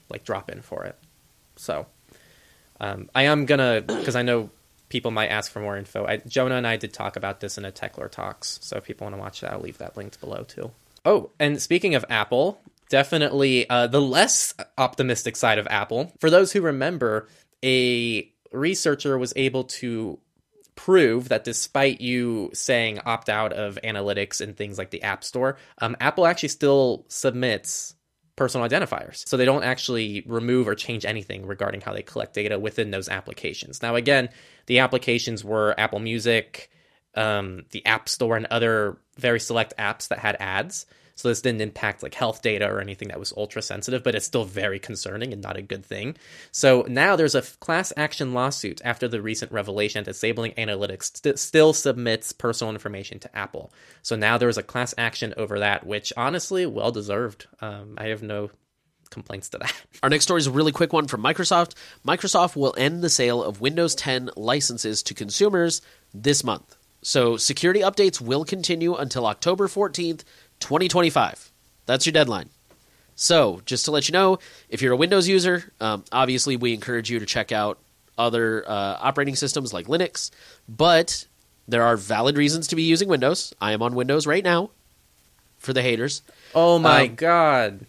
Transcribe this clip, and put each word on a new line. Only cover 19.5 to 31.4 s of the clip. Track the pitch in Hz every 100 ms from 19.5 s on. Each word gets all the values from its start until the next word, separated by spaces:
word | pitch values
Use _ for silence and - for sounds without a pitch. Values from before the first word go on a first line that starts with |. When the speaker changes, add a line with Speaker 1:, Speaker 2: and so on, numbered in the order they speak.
| 131
Speaker 1:
to | 127 - 127 113 107 73 _ _ _ _ _
prove | - - 190 135 113 123
that | 110
despite | - 117 - 139 139 -
you | 123 123 120 113 95
saying | - - 123 113 104 -
opt | 113 -
out | 107 107
of | - 104 98
analytics | 110 107 101 101 98 -
and | 107
things | 98 104 95
like | 92
the | 85
App | 101 98
Store, | - 127 131 135 - -
um, | 113 113
Apple | 139 151 170
actually | 170 147
still | - 143 139 131 113 -
submits | - 135 120 127 104 - - - - _ _ _ -
personal | 131 127 120
identifiers. | 147 180 - - - -
So | 131
they | 127
don't | 139
actually | 123 127 - 120 110 104 123
remove | 117 117 127 113
or |
change | - - 113 104
anything | 107 98 98